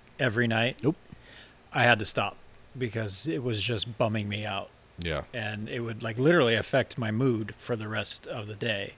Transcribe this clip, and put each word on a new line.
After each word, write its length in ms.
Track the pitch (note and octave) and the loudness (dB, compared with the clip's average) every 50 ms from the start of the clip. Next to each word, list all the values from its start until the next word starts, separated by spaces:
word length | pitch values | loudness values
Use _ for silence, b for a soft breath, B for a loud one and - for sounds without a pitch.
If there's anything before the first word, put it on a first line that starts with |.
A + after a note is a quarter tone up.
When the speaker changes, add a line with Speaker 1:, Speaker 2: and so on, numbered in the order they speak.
| - - - - | -20 -16 -4 -2
Speaker 1:
every 300 | C#3 B2 G#2 A#2+ A#2+ A2+ | 0 2 2 2 2 2
night. 300 | A2+ A2 A#2 C2+ - - | 2 2 2 0 -2 0
Speaker 2:
Nope. 140 | - C#3+ F3+ - - - B B B B B B B B B B B - | 0 -2 -2 -2 -6 -20 B B B B B B B B B B B -4
Speaker 1:
I 120 | - C#3 B2 | 0 4 6
had 160 | A#2+ A#2 G#2 | 6 6 6
to 40 | G#2 | 4
stop 320 | - - B2 G#2 G2+ - - - - - - - - - | 2 0 0 -2 -2 -4 -10 -16 -20 -20 -20 -20 -16 -8
because 520 | B2 B2 A2+ G#2 A2+ A2 G2+ F#2+ - - D#3 | -6 -6 -4 -2 -4 -4 -4 -6 -6 -4 -4
it 160 | E3 D3+ A#2+ | -4 -2 -2
was 180 | B2 A2 G2+ | -2 -2 0
just 340 | G2 A2+ A#2+ G2+ - A#2+ A2 | 0 0 0 -2 -2 -4 0
bumming 320 | - B2 G#2+ A2 A2 G#2 G#2 | 0 0 2 2 0 0 -2
me 160 | G2+ G#2+ G#2+ | -2 -4 -4
out. 260 | G#2 G2+ G2 G2 - - - - - - - | -4 -4 -6 -6 -8 -14 -20 -20 -18 -10 -6
Speaker 2:
Yeah. 240 | E2+ E2 D#2 C#2+ C2 - | -2 -2 -2 -2 -4 -6
Speaker 1:
And 360 | - A#2+ A2 G#2+ G#2+ G#2 A2 - | -6 -6 -6 -6 -6 -6 -6 -6
it 100 | C#3 A#2+ | -6 -4
would, 220 | A#2 A2+ A2 G#2+ | -4 -6 -6 -4
like, 160 | A#2 A2+ A2 A#2+ | -4 -4 0 4
literally 380 | C3 D#3+ F3 E3+ C3 A#2 A2+ | 6 6 6 8 6 6 4
affect 420 | G#2+ G#2 - - C3 A#2 - - C#3 | 2 2 2 2 2 2 2 -2 -4
my 140 | A#2 G#2+ | -2 0
mood 420 | G#2+ A2+ C3+ C3 A#2 G#2+ A2 G#2 - - | 0 2 2 2 2 0 -2 -6 -10 -10
for 180 | - - B2 | -6 -4 -4
the 100 | G#2+ A2 | -4 -4
rest 400 | G#2+ A2 G#2+ G#2 - - - - | -4 -4 -4 -2 -2 -4 -4 -6
of 220 | - D#3+ A#2+ G#2 G#2 | -8 -8 -8 -8 -10
the 80 | G#2+ | -8
day. 380 | G2+ A#2+ A#2 G#2 G2 G2 - - | -4 -2 -2 -2 -2 -4 -6 -10